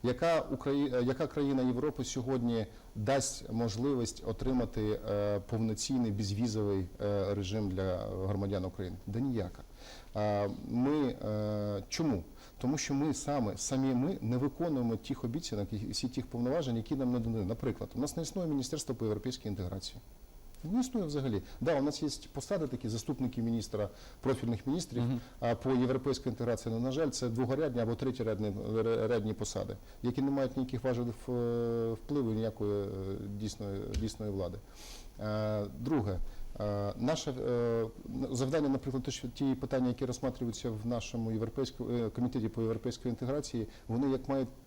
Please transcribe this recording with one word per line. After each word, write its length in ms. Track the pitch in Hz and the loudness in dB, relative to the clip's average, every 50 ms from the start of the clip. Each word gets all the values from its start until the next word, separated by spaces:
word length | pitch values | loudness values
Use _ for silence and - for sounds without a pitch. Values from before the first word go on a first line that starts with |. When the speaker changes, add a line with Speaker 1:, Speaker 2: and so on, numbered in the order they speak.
| - | 2
Speaker 1:
Яка 360 | 120 123 - 170 170 165 156 | 0 0 2 4 4 4 4
Украї-, 500 | - - 147 127 - 143 139 143 143 139 123 | 4 0 -4 -2 0 2 2 4 2 2 4
е, 80 | 127 123 | 2 4
яка 240 | 123 135 131 165 | 4 2 0 0
країна 340 | 151 - 151 143 139 139 131 127 | -2 0 0 2 4 4 4 4
Європи 400 | 127 123 120 131 156 - - 127 | 4 2 2 0 0 0 -2 -4
сьогодні 600 | 127 - 135 120 127 135 127 120 120 117 113 107 - - - - - - | -2 -2 -2 0 2 2 2 2 2 2 2 0 -2 -6 -16 -18 -12 -6
дасть 560 | 110 104 113 139 139 127 - - - - - | -2 2 4 4 4 2 0 -4 -6 -8 -4
можливість 720 | 110 113 120 113 98 110 123 143 143 127 117 107 - - - | 0 0 0 0 0 0 2 2 2 2 0 -2 -4 -6 -6
отримати, 720 | 113 110 - - 123 131 127 117 101 - 113 107 107 107 - - 107 | -6 -4 -2 0 2 2 2 2 0 0 0 0 0 0 0 0 0
е, 300 | 104 104 104 104 104 101 | 0 2 2 2 2 0
повноцінний 720 | 98 - - 113 113 110 107 107 - - 135 127 120 113 | 0 -2 0 0 2 2 0 -2 0 0 2 2 2 2
безвізовий, 760 | 101 101 110 98 98 101 120 117 104 110 104 101 101 98 92 87 - - | 2 0 0 0 2 2 2 2 2 2 2 4 4 2 0 -2 -4 -2
е, 320 | 104 104 101 101 95 98 101 | 0 2 2 2 2 2 2
режим 340 | 104 98 92 98 110 104 98 | 0 0 0 0 0 0 0
для 280 | 92 92 95 95 90 - 104 104 98 92 95 | 0 0 0 0 0 0 -2 -2 -2 -2 0
громадян 380 | 95 101 98 101 98 101 95 92 | 0 0 2 2 0 0 0 -2
України? 320 | 92 - - 98 90 92 92 - | -2 -4 -4 -6 -6 -6 -8 -6
Да 120 | - 98 113 | -4 -2 0
ніяка. 440 | 131 139 123 113 92 90 - - - - - - - - - - - - - | 0 0 0 0 -2 -2 -6 -10 -16 -16 -16 -18 -16 -16 -16 -16 -16 -8 -2
Е, 340 | 107 104 107 104 101 104 101 - - - | 0 2 2 4 2 2 0 -2 -4 -6
ми, 480 | - 113 120 123 139 147 156 143 123 - - - | -2 0 2 2 4 4 4 2 0 0 -2 -4
е, 580 | 107 107 104 107 104 104 104 104 104 104 101 - - | -2 -2 0 0 0 0 0 0 -2 -2 -4 -4 -6
чому? 340 | - - 165 151 120 90 76 - - - - - - | -4 0 2 2 2 0 -2 -6 -14 -18 -20 -20 -12
Тому 200 | - - 123 147 | -4 -2 0 0
що 160 | 147 - - 139 | 0 0 0 0
ми 200 | 139 147 156 135 | 2 2 2 0
саме, 440 | - - 143 143 143 120 104 92 | 0 0 0 0 2 2 0 0
самі 360 | 95 - - 135 131 131 135 131 | -2 -2 0 2 2 4 4 4
ми 220 | 120 131 160 196 - | 4 4 2 0 0
не 160 | - 113 123 | 0 0 2
виконуємо 580 | 123 135 147 - - 165 170 151 131 120 117 113 | 2 2 0 0 0 0 2 2 4 4 2 2
тих 280 | 107 - - 139 - - | 0 -2 -4 -4 -2 -2
обіцянок 500 | 117 113 165 170 - - 104 101 98 110 | -2 -2 -2 -2 -2 -2 -2 -2 -2 -2
і 140 | 104 110 110 | -4 -4 -2
всі 160 | 110 - - | -4 -2 -2
тих 200 | 127 - - 120 | -2 -2 -2 -4
повноважень, 500 | - - 120 120 123 139 170 156 131 117 | -4 -2 0 0 2 2 2 2 2 0
які 180 | 113 110 - 156 | 0 0 0 0
нам 160 | 139 135 123 | 0 2 2
надані. 340 | 123 123 113 117 113 113 101 | 2 2 2 2 0 0 0
Наприклад, 440 | 90 113 - - 123 107 - - - - | 0 -2 0 0 -2 -2 -2 -6 -6 -2
у 40 | - | -2
нас 180 | - - - | -2 -2 -2
не 60 | - 165 | -2 -4
існує 240 | - - 196 180 | -2 -2 -2 0
Міністерство 480 | 160 147 139 127 - - 151 - - 127 | 2 2 0 0 0 -2 -4 -2 -4 -2
по 100 | 113 113 | 0 0
європейській 420 | 110 107 104 - 127 127 - - 107 | 0 0 0 0 -4 -6 -4 -4 -4
інтеграції. 500 | 98 92 92 87 92 95 - - - - - - - - - - - - - - - - - | -2 -2 -2 -4 -4 -4 -6 -8 -10 -12 -16 -16 -18 -18 -20 -18 -18 -18 -18 -16 -16 -10 -6
Не 160 | 156 196 247 | 0 2 2
існує 260 | 254 254 - 233 185 | 2 2 0 0 0
взагалі. 360 | 151 143 147 135 - 107 98 - - - - | 0 0 0 0 2 0 0 -2 -4 -6 0
Да, 180 | - 151 165 139 | 2 4 4 4
у 40 | 135 | 4
нас 200 | 147 - - 165 | 2 0 0 -2
є 60 | 147 - - - - - | -2 -2 -4 -10 -10 -8
посади 340 | 143 - - 202 185 160 | -8 -4 -2 0 0 0
такі, 220 | 135 127 123 - 113 | -2 -4 -4 -2 -2
заступники 520 | 110 117 - - 143 123 131 120 - 120 | -2 -2 -2 -2 -2 0 0 0 0 0
міністра, 480 | 113 117 117 113 104 - - 104 104 101 - - - - - - | 0 2 2 0 0 -2 -2 -2 -2 -2 -2 -10 -16 -18 -16 -2
профільних 460 | - 131 135 127 - 117 120 98 - | 2 2 2 2 2 0 0 0 0
міністрів, 340 | 135 139 180 170 - 117 120 120 | 0 0 0 -2 -2 -2 0 2
Speaker 2:
Мгм. 180 | 120 127 120 - - - - | 2 2 0 -2 -8 -10 -2
Speaker 1:
а 160 | - 117 117 | 0 0 0
по 140 | - - 131 | 2 2 4
європейській 580 | 131 123 127 123 131 131 131 143 131 127 - 131 | 4 6 6 6 4 2 2 0 0 0 0 -4
інтеграції, 460 | 113 - 117 117 117 104 - 117 113 | -2 0 0 0 0 0 0 -2 0
ну, 60 | 113 | 0
на 100 | 120 131 | 0 0
жаль, 180 | 131 143 165 143 | 2 2 0 0
це 200 | 123 - 127 120 | 0 0 -2 0
другорядні 520 | 113 117 127 113 135 139 160 147 123 120 | 2 2 2 2 2 2 2 2 2 2
або 140 | 113 110 117 | 2 2 2
третьорядні, 580 | - - 135 123 - 117 110 110 98 107 104 98 101 104 110 110 | 2 0 0 0 2 2 0 2 2 2 0 0 -2 -2 0 2
ре-, 320 | 113 110 113 113 117 - | 4 4 4 4 4 4
рядні 260 | 110 120 113 104 107 107 | 4 4 4 2 0 0
посади, 440 | - 110 - - - 101 98 101 - - - - - - | -2 -2 -2 -2 -2 -2 -4 -6 -8 -10 -18 -14 -2 -2
які 180 | 123 123 135 | 0 2 2
не 100 | 131 139 | 2 2
мають 260 | 139 139 135 123 131 | 4 2 2 2 2
ніяких 260 | 135 131 127 - 120 - | 0 -2 0 -2 -2 0
важелів, 320 | 131 123 117 123 120 110 - - - | 2 2 2 0 -2 -4 -6 -4 -2
е, 640 | 127 120 120 117 120 120 117 117 117 117 113 113 113 | 0 2 2 2 2 2 2 2 2 2 2 2 0
впливу 380 | 107 - - 143 143 131 113 | -2 -2 -2 0 2 2 2
і 40 | 110 | 2
ніякої, 480 | 110 110 110 107 - 107 104 104 101 98 | 2 2 0 0 0 0 2 2 2 0
е, 40 | 98 - 95 95 95 98 - 104 101 101 101 | 0 -2 -4 -2 -2 -4 -4 -4 -6 -4 -4
дійсної, 420 | 107 107 - - 104 101 98 98 101 107 104 104 | -4 -4 -4 -4 -4 -4 -2 -4 -4 -2 -2 -2
дійсної 320 | 110 104 - - 110 104 | -2 -2 -4 -4 -4 -2
влади. 260 | 98 98 92 85 90 104 - - - - - - - - - - - - | -2 -2 -2 -2 -4 -8 -12 -14 -18 -16 -14 -14 -14 -14 -14 -14 -10 -6
Е, 460 | 104 107 107 107 107 107 107 104 104 101 - 71 | -4 -2 0 0 0 0 0 0 -2 -4 -6 -6
друге, 400 | 117 131 156 143 104 101 92 87 - - - - - - - - | -2 0 2 2 2 2 0 0 -2 -2 -2 -6 -8 -8 -6 -4
е, 340 | 104 104 101 101 101 101 101 | -2 -2 0 0 -2 -2 -2
наше, 340 | - 113 131 160 156 - 151 | -2 0 0 0 0 0 -4
е, 540 | 131 123 - 120 123 120 120 117 117 113 113 110 - - - - - 131 131 - | -4 -2 0 0 2 2 2 2 2 2 0 0 -4 -10 -10 -8 -4 -4 -2 -2
завдання, 380 | - 120 135 131 143 160 147 139 | 0 0 0 2 2 2 4 4
наприклад, 340 | 135 135 - 143 123 131 123 | 2 2 0 -2 -2 -2 -2
те, 80 | - | -2
що 160 | 135 - - | -6 -4 -6
ті 280 | 127 - - 143 135 131 | -8 -2 0 2 2 2
питання, 320 | 127 - 120 - 131 127 | 2 0 0 2 2 4
які 180 | 123 120 - 139 | 2 2 0 -2
розсматриваються 640 | 123 123 - - 131 123 - 127 117 107 - - 123 | -2 -2 -2 -2 -2 -2 0 -2 -2 -2 -2 -2 -2
в 140 | 113 107 104 | -2 -2 -2
нашому 440 | 117 123 117 110 - - 120 113 113 | 0 0 0 -2 -2 -2 -2 0 0
європейському, 580 | 113 110 113 113 - - 135 123 - - 120 110 | 2 0 0 0 0 -2 -2 -2 -2 -6 -2 0
е, 200 | 120 120 117 107 | 0 2 0 0
комітеті 400 | - - 120 120 - 131 110 110 | 0 0 0 2 2 0 0 0
по 120 | - 117 | 0 0
європейській 480 | 113 110 113 110 - 123 117 - - 127 | 0 0 0 0 -2 -4 -4 -2 -2 -4
інтеграції, 580 | 117 - 131 120 135 151 147 - - 120 110 - - - - | -2 -2 -2 -2 0 -2 -2 -2 -2 -2 -2 -4 -6 -16 -6
вони 220 | - 110 120 139 139 | -2 0 2 2 2
як 200 | 135 127 127 - | 2 0 0 0
мають 200 | 135 135 131 - - - - | 0 0 0 -2 -4 -14 -20